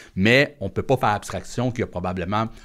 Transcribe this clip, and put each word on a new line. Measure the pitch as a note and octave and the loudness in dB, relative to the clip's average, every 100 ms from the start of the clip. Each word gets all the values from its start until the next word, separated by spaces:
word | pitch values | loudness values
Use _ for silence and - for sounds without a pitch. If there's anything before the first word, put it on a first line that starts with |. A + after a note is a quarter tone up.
| - F#2 | -10 0
Mais | G#2 C3 D3 - | 6 6 4 -2
on | G2 | -6
peut | - | -4
pas | - C3 | 0 2
faire | A#2 | 2
abstraction | G2+ - F#2 - - B2 | 0 -4 -10 -8 -4 -4
qu'il | A#2 | -2
y | |
a | F#2+ | -4
probablement | F2+ F2+ F2+ F2 G#2 A2+ - | -4 -4 -4 -2 -2 -4 -8